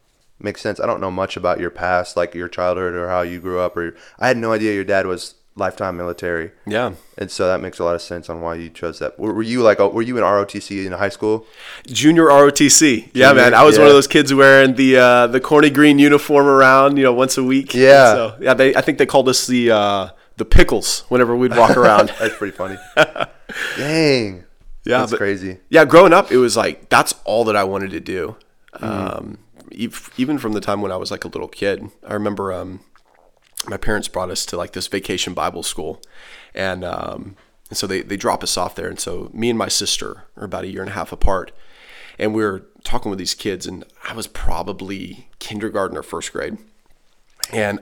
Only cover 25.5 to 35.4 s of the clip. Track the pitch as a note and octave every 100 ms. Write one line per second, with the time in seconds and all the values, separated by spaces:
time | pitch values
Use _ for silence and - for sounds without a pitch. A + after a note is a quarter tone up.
25.5 | F#2 - D#3+ D3+ D#3+ F#3 F3 - B2+ A#2+
26.5 | A2 F#2+ D2+ - B2 - - - A2 A2
27.5 | G#2 F#2+ G2 G2 E2+ E2 F#2 D#2+ A#2 _
28.5 | _ _ - A2 F#2+ F#2+ - - - _
29.5 | _ - - A2+ - - - B2+ D3 A2+
30.5 | G#2 F#2+ G2+ G2+ F#2 F2 G2 F2+ - F2+
31.5 | - G2 G2 G2+ _ - G#2 G#2 G2+ G2
32.5 | F2+ F#2 F#2 _ _ _ _ _ _ _
33.5 | - - G2 - G#2+ - F2+ F#2 E2+ -
34.5 | F2 F2+ F#2+ - G2+ - F#2 - D#2